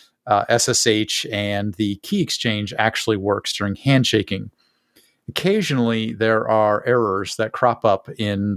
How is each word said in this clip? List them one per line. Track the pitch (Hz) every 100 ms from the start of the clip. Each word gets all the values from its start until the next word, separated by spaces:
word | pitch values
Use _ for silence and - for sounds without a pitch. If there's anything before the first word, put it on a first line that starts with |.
| _ _ -
uh, | 104 -
S | 120 -
S | 120 120
H | 107 107 - -
and | 104 104 101 104 98
the | 104 101
key | - 202
exchange | 143 - 123 107 104 -
actually | 110 - - 104
works | 98 101 -
during | - 101 95
handshaking. | 135 135 127 113 98 98 101 _ _ _ _ _ _ _ -
Occasionally, | - 180 214 170 135 117 113 110
there | 110 110 110 113
are | 110 107 104 127
errors | 123 107 95 95 -
that | 110
crop | - 123 113 110
up | 95 - -
in | 107 101 101